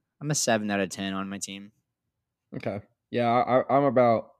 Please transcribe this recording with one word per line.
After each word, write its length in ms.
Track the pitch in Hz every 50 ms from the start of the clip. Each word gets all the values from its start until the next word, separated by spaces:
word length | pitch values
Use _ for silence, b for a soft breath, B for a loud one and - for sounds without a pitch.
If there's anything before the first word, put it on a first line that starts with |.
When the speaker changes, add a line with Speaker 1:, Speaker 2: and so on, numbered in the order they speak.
| _ _ _ -
Speaker 1:
I'm 120 | - 147
a 40 | 151
seven 360 | - - - 117 110 104 104
out 80 | 101 101
of 100 | 98 90
ten 240 | - - 98 98 95
on 160 | 95 98 98
my 80 | 101 98
team. 340 | - - 98 98 101 104 _ _ _ _ _ _ _ _ _ _ _ _ _ _ _ _ -
Speaker 2:
Okay. 260 | 143 - 120 98 104 - _ _ _ _ _
Yeah, 180 | - 120 120 117
I, 300 | 117 123 - - 123 131
I, 180 | - - 123 139
I'm 60 | 143
about, 480 | 139 117 127 123 120 113 107 - - _ _